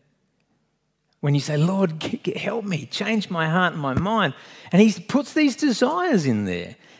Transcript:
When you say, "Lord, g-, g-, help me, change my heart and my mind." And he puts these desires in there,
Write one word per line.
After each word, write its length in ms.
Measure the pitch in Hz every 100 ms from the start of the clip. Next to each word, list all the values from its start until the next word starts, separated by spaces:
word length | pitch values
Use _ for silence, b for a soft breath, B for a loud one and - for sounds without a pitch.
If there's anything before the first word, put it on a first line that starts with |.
| _ _ _ _ _ _ _ _ _ _ _ _
When 140 | 143
you 60 | 143
say, 160 | 135 151
"Lord, 440 | 165 196 190 156
g-, 200 | - -
g-, 160 | - -
help 260 | - 233
me, 220 | 202 165 123
change 440 | - 202 220 185
my 180 | 180 160
heart 240 | 170 180
and 100 | 165
my 120 | 139
mind." 400 | 127 180 220 175 - B B B
And 80 | 175
he 200 | 220 190
puts 320 | - 262 285
these 240 | - 302 233
desires 720 | 302 214 247 339 359 226 139
in 180 | 107
there, 320 | 98 90 90 - b b